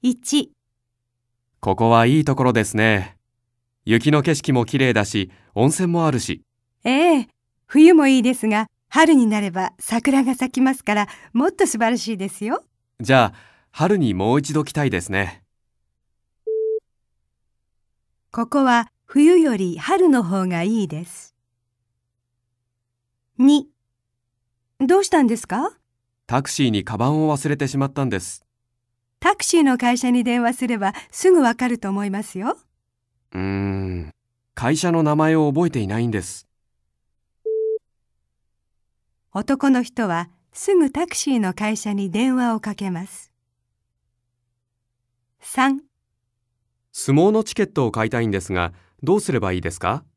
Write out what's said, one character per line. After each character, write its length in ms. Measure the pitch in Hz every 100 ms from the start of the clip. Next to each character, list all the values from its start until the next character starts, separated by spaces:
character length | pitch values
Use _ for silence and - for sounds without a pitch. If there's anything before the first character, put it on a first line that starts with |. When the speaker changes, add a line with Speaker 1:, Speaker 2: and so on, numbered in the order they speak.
Speaker 1:
一。 500 | 247 247 - 294 233 _ _ _ _ _ _ _ _ _ _ _
Speaker 2:
こ 140 | -
こ 140 | 95 113
は 160 | 117
い 160 | 117 151
い 40 |
と 120 | 143 139
こ 80 |
ろ 80 | 127
で 120 | 123
す 120 | 110 110
ね。 400 | 110 104 90 _ _ _ _ _ _ _ -
雪 240 | 113 131
の 100 | 151
景 140 | 143
色 180 | 156 -
も 140 | 131 117
綺 120 | 139
麗 140 | 131
だ 140 | 110 101
し、 260 | 107 92 _ _
温 140 | - 123
泉 200 | 147 185
も 180 | 170 165
あ 40 |
る 100 | 131
し。 220 | - - _ _ _ _
Speaker 1:
え 360 | - 262 349 302
え、 80 | 220 _ _ _
冬 300 | _ 277 311
も 140 | 339 277
い 100 | 262
い 40 |
で 120 | 240
す 120 | 254 220
が、 200 | 214 220 _ _
春 240 | 277 320
に 120 | 302 233
な 140 | 214
れ 100 | 202
ば 220 | 175 185 _
桜 440 | - 233 262 269
が 120 | 254
咲 180 | 254 262
き 80 | 262
ま 140 | 262
す 100 | 262
か 100 | -
ら、 140 | 208 202 - -
も 160 | 226 311
っ 40 |
と 140 | 381 392
素 120 | 220
晴 120 | 226
ら 40 | 240
し 160 | 226
い 40 | 214
で 100 | 190
す 160 | -
よ。 180 | 208 359 _ _ _ _
Speaker 2:
じ 140 | 110
ゃ 180 | 131 110
あ、 40 | - - _ _
春 260 | - 160 202
に 160 | 135
も 220 | 92 101
う 40 | 135
一 140 | 139
度 120 | 156
来 80 | 147
た 100 | -
い 60 | 143
で 100 | 92
す 100 | 85
ね。 320 | 98 95 - _ _ _ _ _ _ _ _ _ _ - 440 440 440 _ _ _ _ _ _ _ _ _ _ _ _ _ _ _
Speaker 1:
こ 140 | - 233
こ 160 | 285
は 280 | 269 240 233 _ _
冬 320 | - 302 359
よ 180 | 320 226
り 220 | 185 170
春 320 | - 381 359
の 120 | 262
方 240 | 185 196 185
が 160 | 175
い 220 | 180 226
い 40 | 185
で 180 | 151 175
す。 280 | - - _ _ _ _ _ _ _ _ _ _ _ _ _ _ _ _ _ _ _ _ _
二。 280 | 262 294 277 _ _ _ _ _ _ _ _ _ _ _
ど 200 | 262 370
う 60 |
し 40 | 392
た 140 | 349
ん 40 | 254
で 120 | 233
す 100 | -
か？ 220 | 202 339 - _ _ _ _ _
Speaker 2:
タ 140 | 120
ク 80 | 139
シ 140 | - 135
ー 40 |
に 120 | 104
カ 160 | 92 107
バ 80 | 120
ン 220 | 156 156
を 80 | 147
忘 120 | 147
れ 80 | 143
て 120 | 139
し 100 | 139
ま 80 | 139
っ 60 |
た 120 | 135
ん 40 | 135
で 100 | 98
す。 260 | 92 - _ _ _ _ _ _ _ _
Speaker 1:
タ 160 | 339 403
ク 80 |
シ 160 | - 349
ー 20 |
の 160 | 285 254
会 180 | 247 247
社 140 | 247
に 140 | 247
電 180 | 240 240
話 120 | 233
す 120 | 247 247
れ 100 | 233
ば 160 | 196 202 -
す 180 | - 370
ぐ 100 | 359
わ 140 | 254
か 140 | 233 254
る 100 | 233
と 100 | 202
思 160 | 196
い 60 | 202
ま 140 | 196
す 160 | 214 185
よ。 180 | 214 - _ _ _ _ _ _ _
Speaker 2:
う 60 | 92
ー 20 |
ん、 720 | 95 98 98 98 95 90 78 - _ _ _ -
会 200 | 117 156
社 140 | 180
の 140 | 165
名 100 | 156
前 220 | 151 156 160
を 120 | 151
覚 160 | 139 175
え 20 |
て 80 | 139
い 80 | 101
な 140 | 107
い 80 | 120
ん 20 |
で 100 | 107
す。 260 | 90 - _ _ _ _ _ _ _ _ _ _ - 440 440 440 _ _ _ _ _ _ _ _ _ _ _ _ _ _ _
Speaker 1:
男 380 | 190 214 269 277
の 140 | 254
人 240 | 247 - 220
は 200 | 165 175 _ _
す 220 | - -
ぐ 160 | 381 294
タ 160 | 285 339
ク 80 |
シ 220 | - - 254
ー 40 |
の 140 | 196
会 220 | - 214 214
社 160 | 214
に 180 | 202 196
電 240 | 190 254
話 220 | 254 240 220
を 40 |
か 140 | 214
け 160 | 208 196
ま 160 | 175 190
す。 240 | - - _ _ _ _ _ _ _ _ _ _ _ _ _ _ _ _ _ _ _ _ _
三。 420 | - - 262 277 - _ _ _ _ _ _ _ _ _ _
Speaker 2:
相 260 | - - 139
撲 140 | 185
の 140 | 214
チ 100 | 220
ケ 100 | -
ッ 80 | 202
ト 140 | - 123
を 60 |
買 160 | 113 110
い 20 |
た 100 | 120
い 60 | 117
ん 60 |
で 80 | 98
す 120 | 87
が、 200 | 92 85 - _ _
ど 120 | 135 202
う 40 |
す 100 | 202
れ 80 | 135
ば 140 | 98
い 60 | 92
い 20 |
で 100 | 87
す 80 | 90
か？ 260 | 90 123 -